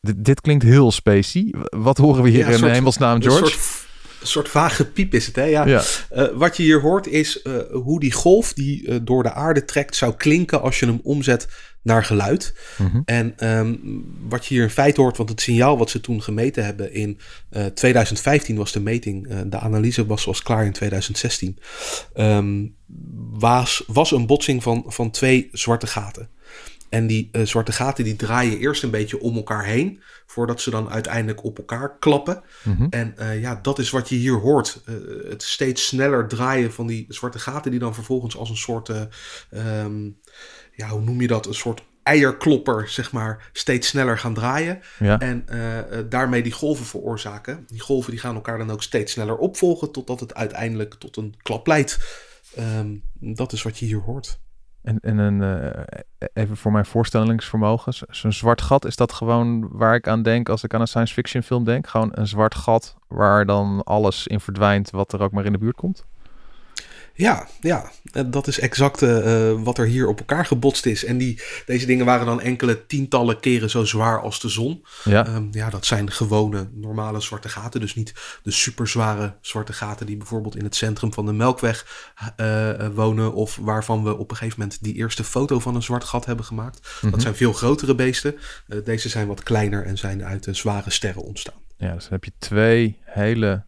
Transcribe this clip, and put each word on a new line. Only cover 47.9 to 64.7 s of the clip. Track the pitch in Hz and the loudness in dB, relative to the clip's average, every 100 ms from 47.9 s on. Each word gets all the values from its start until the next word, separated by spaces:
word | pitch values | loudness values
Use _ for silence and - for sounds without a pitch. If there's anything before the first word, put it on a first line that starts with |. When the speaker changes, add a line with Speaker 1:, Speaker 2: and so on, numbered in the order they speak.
| 135 123 | -2 -2
Speaker 2:
die | 117 | -8
gaan | 127 113 | -8 -8
elkaar | - 113 | -8 -6
dan | 110 | -6
ook | 107 | -8
steeds | - 117 104 | -4 -4 -4
sneller | - 107 113 | -6 -4 -2
opvolgen, | 185 - 180 170 147 | -4 0 2 2 -4
totdat | - 127 123 | -8 -8 -8
het | 117 | -8
uiteindelijk | - 107 - 113 113 107 | -8 -8 -4 -6 -4 -8
tot | - - - | -10 -14 -10
een | 107 - | -10 -10
klap | - 110 - | -8 -4 2
leidt. | 151 139 - - - - - _ - | 2 2 0 -2 -6 -20 -20 _ -8
Ehm, | 113 110 104 104 - - | -4 -4 -4 -6 -10 -8
dat | 110 110 131 | -10 -6 -6
is | 107 | -6
wat | 113 - | -8 -6
je | 113 | -4
hier | 107 | -2
hoort. | 98 131 - - - - - - | -4 -6 -6 -8 -10 -20 -20 -14
Speaker 1:
En, | - 110 | -4 -2
en | - 107 | 0 2
een, | 104 101 | 2 2
eh, | 98 92 69 - - - - - - | 0 -2 -6 -8 -12 -14 -18 -12 -8
even | - 107 107 | -4 -4 -2
voor | 110 | 2
mijn | 104 101 | 2 2
voorstellingsvermogen. | 117 113 113 110 113 - 113 107 117 - | 0 2 2 2 0 -2 0 0 0 -2
Z-, | 123 - | -10 -12
zo'n | - 110 | -4 -2
zwart | 104 117 117 | 2 2 2
gat, | - 139 - | 4 2 2
is | - | 0
dat | 120 | 0
gewoon | - 113 117 117 117 113 | 0 0 2 2 0 -4
waar | - 113 117 | 2 4 4
ik | - | 2
aan | 113 | 0
denk | 113 117 113 | 2 2 0
als | 110 | -2
ik | 113 | -2
aan | 113 | -2
een | 113 | 0
science | 113 113 | 0 0
fiction | - 123 127 | -2 -2 -4
film | - 123 | -2 0
denk? | 117 120 - | 2 0 0
Gewoon | 110 110 | 0 0
een | - 104 | 0 -2
zwart | 104 110 - | 2 2 2
gat | - 113 - - _ | 0 0 0 -20 _
waar | - 101 104 101 | 2 4 6 4
dan | 101 101 98 | 2 0 -2
alles | - 107 104 - - | 0 2 2 0 -4
in | 104 | -4
verdwijnt | - 98 104 | -4 0 2